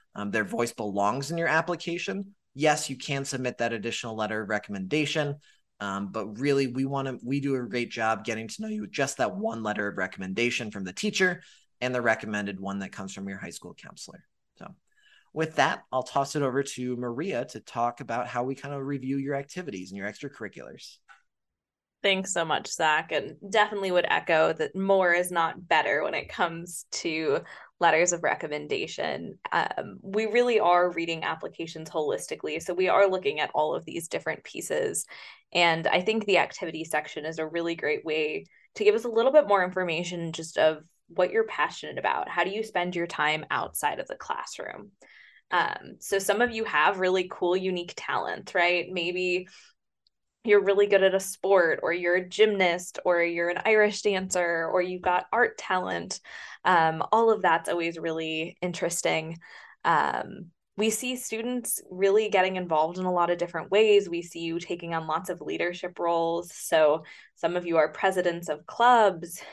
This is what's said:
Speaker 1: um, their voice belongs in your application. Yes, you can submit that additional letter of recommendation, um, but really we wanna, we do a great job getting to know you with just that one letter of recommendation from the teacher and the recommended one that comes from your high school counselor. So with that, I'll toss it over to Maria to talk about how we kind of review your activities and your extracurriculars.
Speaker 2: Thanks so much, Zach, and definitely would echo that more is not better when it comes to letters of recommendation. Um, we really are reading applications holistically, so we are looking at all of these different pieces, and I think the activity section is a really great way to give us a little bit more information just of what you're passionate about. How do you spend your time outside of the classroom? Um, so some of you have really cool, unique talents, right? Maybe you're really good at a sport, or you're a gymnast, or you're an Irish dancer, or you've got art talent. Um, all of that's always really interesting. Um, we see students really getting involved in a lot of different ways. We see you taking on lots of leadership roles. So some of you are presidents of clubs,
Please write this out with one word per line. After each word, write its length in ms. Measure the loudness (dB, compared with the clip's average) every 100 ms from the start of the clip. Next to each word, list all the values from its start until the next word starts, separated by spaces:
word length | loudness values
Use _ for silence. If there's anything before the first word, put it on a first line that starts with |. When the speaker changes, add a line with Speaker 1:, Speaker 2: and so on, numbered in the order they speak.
| _ -10
Speaker 1:
um, 160 | -4
their 120 | -2
voice 300 | -2 -2 -2
belongs 580 | -2 -4 0 2 2 -2
in 60 | -2
your 100 | 0
application. 880 | 0 0 -4 -4 -6 -6 -6 -8 -16 _ 0
Yes, 340 | 2 2 -2
you 80 | -8
can 260 | -4 -4
submit 360 | -2 -4 -4 -2
that 140 | -2
additional 420 | -2 -4 -6 -6 -4
letter 260 | -2 -2
of 80 | -2
recommendation, 880 | -4 -4 -6 -2 0 0 0 -2 -4 _ _ _ -10
um, 320 | -6 -4 -4
but 280 | -6 -8 -4
really 280 | 0 2 0
we 180 | -2 -2
wanna, 300 | -2 -4 -6
we 160 | -4 -2
do 160 | 0 -2
a 60 | -2
great 260 | -4 -4
job 340 | 0 0 0 -2
getting 220 | -6 -6
to 140 | -10
know 60 | -8
you 140 | -8
with 100 | -6
just 260 | -2 -2 -2
that 180 | -4 -2
one 280 | -6 -4
letter 240 | -4 -2 -2
of 100 | -2
recommendation 720 | -6 -6 -6 0 0 0 -6
from 140 | -8
the 80 | -10
teacher 500 | -4 -4 2 2 0 -10 _ _ -6
and 160 | -2 0
the 60 |
recommended 580 | 2 0 0 -4 -4 -6
one 200 | -6 -6
that 120 | -8
comes 220 | -10 -12
from 160 | -10 -10
your 80 | -10
high 140 | -10
school 240 | -12 -16 -18
counselor. 480 | -20 -18 -18 -20 _ _ _ -20
So 100 | -18 -20 _ _ _ _ _
with 240 | -6 -4 2
that, 280 | 2 0 -4
I'll 120 | -4
toss 320 | -2 -2 -2 0
it 60 |
over 220 | 0 0
to 340 | -4 -4 -6 -4
Maria 480 | -6 -6 -4 -4 -6
to 140 | -10
talk 420 | -10 -2 -2 -2
about 260 | -6 -6 -4
how 160 | -4
we 120 | -4 -6
kind 180 | -8
of 80 | -8
review 360 | -6 -6 -4 -4
your 180 | -4 -6
activities 560 | -6 -12 -10 -10 -10
and 60 | -10
your 140 | -10
extracurriculars. 840 | -10 -12 -12 -14 -12 -18 -16 -20 -20 _ -20 _ _ _ _ _ _ _ _
Speaker 2:
Thanks 320 | 0 0 -2
so 120 | -4 -2
much, 220 | -2 -4
Zach, 440 | 0 2 2 0
and 240 | -4 -4 -12 -2
definitely 420 | 2 2 0 0
would 160 | 2 4
echo 440 | 2 4 4 4
that 200 | 2 -4
more 400 | -2 2 4 6
is 180 | 4 2
not 360 | 0 0 -2 0
better 340 | 2 4 0
when 120 | 0
it 160 | -4 -4
comes 560 | -2 -2 -2 -12 -14 -10
to 500 | -6 -4 -2 0 0 -2 -18 -16 2
letters 320 | 4 6 4
of 100 | 2
recommendation. 1120 | 0 0 -2 -6 -4 -4 -6 -6 -4 -4 -8 -10 -4
Um, 480 | -2 -2 -4 -8 -12
we 240 | -6 -2 0
really 360 | 2 4 4
are 320 | 4 4 4
reading 320 | 0 -4 -4 -4
applications 640 | -6 -8 -10 -10 -10 -6
holistically, 720 | -2 0 -2 -4 -8 -6 -6
so 120 | -4
we 140 | 0 2
are 220 | 4 4
looking 320 | 2 -2 -2
at 100 | -2
all 220 | 0 0 -2
of 80 |
these 240 | -6 -10 -6
different 380 | -6 -6 -8 -10
pieces, 600 | -10 -4 -2 -2 -4 -8 -14 -20 -20 _
and 360 | 2 2 2 2
I 120 | 0
think 260 | 2 0 4
the 120 | 2
activity 480 | 2 -2 -8 -8 -4
section 400 | -4 -4 -8 -8
is 120 | -6
a 80 | -6
really 300 | -4 -4 -4
great 300 | -2 -2 -2
way 400 | -2 -2 -4 -10 _ _ 0
to 100 | 4
give 100 | 4
us 80 |
a 60 | 2
little 240 | 2 6
bit 160 | 6 6
more 120 | 4
information 680 | 2 0 -2 -2 -4 -6 -6
just 260 | -8 -6 2
of 260 | 2 2 -8 _ _
what 220 | 0 0
you're 160 | 2 0
passionate 500 | 0 -2 -2 -10 -4
about. 320 | 0 0 -2
How 160 | -2 -2
do 40 |
you 140 | -2
spend 320 | -4 -2 -2 -2
your 120 | -4
time 380 | 0 0 0 -2
outside 480 | -4 -4 -4 -4 -4
of 80 | -8
the 80 | -10
classroom? 760 | -8 -8 -8 -10 -10 -12 -16 _ -20 -20 -20 _ -2
Um, 460 | 0 0 -2 -10 -14
so 180 | -4 -2
some 240 | 2 2
of 100 | 2
you 120 | 0
have 360 | 0 4 4 4
really 280 | 2 2 0
cool, 280 | -2 0 2
unique 360 | 0 -4 -6 -10
talents, 580 | -4 -2 -2 -6 -4 0
right? 320 | 2 2 -2
Maybe 600 | -4 -4 -2 -2 -2 -4 -18 -20 _ _ _ _ _ _ _ 6
you're 140 | 6
really 240 | 6 4 6
good 160 | 6
at 100 | 6
a 60 | 4
sport, 600 | -2 -4 4 6 6 4
or 100 | 0
you're 240 | 0 2 2
a 100 | 2
gymnast, 720 | 4 4 6 4 2 -4 -4 2
or 160 | 4
you're 280 | 2 0 0
an 120 | 0 4
Irish 360 | 6 6 4
dancer, 680 | 0 0 0 0 2 0 2
or 100 | 2
you've 200 | 0 0
got 260 | 0 0 2
art 260 | 2 2 0
talent. 640 | -2 -2 0 -4 -6 -10 -12 -18 -16 -2 4
Um, 380 | 6 6 2 2
all 200 | 4 6
of 120 | 4
that's 260 | 4 4 2
always 280 | -2 -2 -2
really 600 | -4 -2 -2 -4 -6 -4
interesting. 760 | -6 -2 -2 0 0 0 -2 -10 -16 -20 -20 -4 2
Um, 640 | 4 4 0 -6 -12 -16 _ _ -2
we 140 | 0
see 280 | 0 -4 -6
students 640 | -6 -6 -4 -4 -4 -8 -8
really 380 | 0 4 4 4
getting 260 | 4 2 0
involved 420 | 0 2 2 0
in 80 | 0
a 60 |
lot 180 | 2 2
of 80 | 0
different 320 | -2 -6 0
ways. 400 | 4 8 6 4
We 120 | -4
see 180 | -8 -8
you 200 | -6 -6
taking 340 | -6 -8 -4
on 140 | -4 -2
lots 220 | -4 -4
of 120 | -8
leadership 580 | -6 -2 -2 -4 -8 -4
roles. 520 | 0 2 2 -2 -6
So 500 | -10 2 4 6 4 -2 -20 -20 _
some 220 | -2 -2
of 80 | 2
you 120 | 4
are 140 | 4
presidents 560 | 4 0 2 0 0 -4
of 160 | -8 -6
clubs, 760 | 4 6 8 6 4 -8 -14 -16